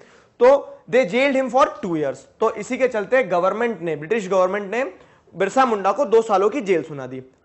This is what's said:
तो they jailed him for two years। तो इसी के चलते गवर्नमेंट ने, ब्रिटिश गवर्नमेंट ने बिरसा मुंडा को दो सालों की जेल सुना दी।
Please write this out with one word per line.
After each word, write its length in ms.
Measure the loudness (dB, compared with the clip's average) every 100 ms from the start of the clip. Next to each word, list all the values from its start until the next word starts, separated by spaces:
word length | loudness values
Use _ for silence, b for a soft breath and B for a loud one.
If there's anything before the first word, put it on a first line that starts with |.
| b b b _
तो 400 | 4 4 0 -14 -2
they 200 | 0 2
jailed 300 | 2 2 2
him 100 | 0
for 120 | 2 2
two 260 | 0 -6
years। 260 | -2 -4 -6 -14 _
तो 120 | -2
इसी 260 | -2 -6 -2
के 100 | 0
चलते 360 | -2 0 0
गवर्नमेंट 580 | 2 0 0 0 -4 -4
ने, 140 | -6 -6
ब्रिटिश 340 | -4 -4 0
गवर्नमेंट 420 | 2 2 0 -4
ने 220 | -6 -6 -8 b b _ -4
बिरसा 300 | -2 2 2
मुंडा 260 | 2 0
को 140 | 0 2
दो 160 | 2
सालों 280 | 2 2 2
की 120 | 0
जेल 220 | 0 -2
सुना 240 | -2 -10 -12
दी। 160 | -14 -16 _